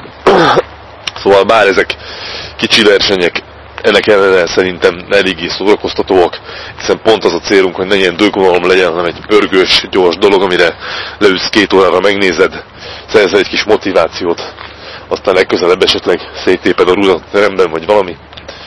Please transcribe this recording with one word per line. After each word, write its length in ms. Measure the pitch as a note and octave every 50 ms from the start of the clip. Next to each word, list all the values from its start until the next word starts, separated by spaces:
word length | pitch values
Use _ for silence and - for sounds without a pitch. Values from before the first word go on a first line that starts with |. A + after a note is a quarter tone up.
| - - - - -
<clears throat> 960 | - G4 - E3 - - - - - - - - - - - - - - -
szóval 220 | - - G2+ G2 G2
bár 220 | G#2 A2+ A2 G2+
ezek 300 | G2 F#2 F#2+ F2 - - - - - - - - - - - - - -
kicsi 260 | - A2 - - A#2
versenyek, 600 | G#2 G#2 G2 F#2 - G#2 G2 F#2 E2+ E2 - - - - - - - - - - -
ennek 220 | G#2+ G#2 G2 -
ellenére 400 | A2 G#2 G2 G2 F#2+ F#2+ F#2 E2+
szerintem 600 | D#2+ - G#2 F#2 F#2 F2 E2 - F#2 E2+ F2+ F2 -
eléggé 380 | G2+ G2+ F#2+ F#2 F2+ D#2+ F2 D#2+
szórakoztatóak, 920 | - - F#2+ G#2 G2+ - - - - - - - F#2+ F2+ E2+ - - - - - - - - - - -
hiszen 220 | - - F#2+ -
pont 220 | - A2 A2 F#2+ -
az 80 | F#2+
a 80 | E2+ E2+
célunk, 360 | - - G#2 F#2+ F#2 F2+ D#2+
hogy 100 | F2+ F#2
ne 100 | F#2+ G#2
ilyen 200 | F#2+ F#2+ F2+ F2
dögunalom 500 | - G#2+ G2 - G2 F#2+ F2+ F2 F2 F2
legyen, 240 | F#2 F#2 F#2+ F2+ E2+
hanem 140 | D#2+ F2 F2
egy 220 | E2+ - - -
pörgős, 600 | - G#2+ G#2 G#2 E2+ F#2+ F#2 F2 - - - - F#2+
gyors 260 | - G2 F#2 F2 E2
dolog, 260 | F#2 G#2 G2+ G2+ F#2
amire 340 | G2 F#2 F2+ E2+ F2 E2 E2 - - - - - - - - -
leülsz 300 | G#2 G2 F#2 - - -
két 240 | - G#2+ G2 -
órára, 280 | G2 F#2+ F#2 F2 E2+ F#2
megnézed, 640 | F#2 G#2 G2+ G2+ G2 F#2 D#2+ E2 F2+ D#2+ - - - - - - - - - - - -
szerzel 300 | - A2 G2+ E2+ G2 G2
egy 100 | F#2 -
kis 160 | - - -
motivációt, 880 | G#2 G#2+ - - G2 F2 F2+ E2 D#2+ - - F#2+ E2+ E2 - - - - - - - - - - - - - - -
aztán 260 | - - - G2+ F#2
legközelebb 480 | F#2 F#2 - G2+ F2 F2+ E2+ F2+ F#2
esetleg 380 | F2+ - G2+ F#2+ - G2+ F2+ - - - - - -
széttéped 440 | G2+ F#2 - - G2 - - F2 F2+
a 60 | F2+
rudat 260 | G2+ G2 F#2+ F2+ D#2
a 100 | - -
teremben, 380 | - G2+ G#2 G2 G2 F#2+ F#2 D#2+
vagy 160 | D#2+ D#2+ E2
valami. 300 | G2 G#2+ G#2 F#2+ F2+ E2 - - - - - - - - - -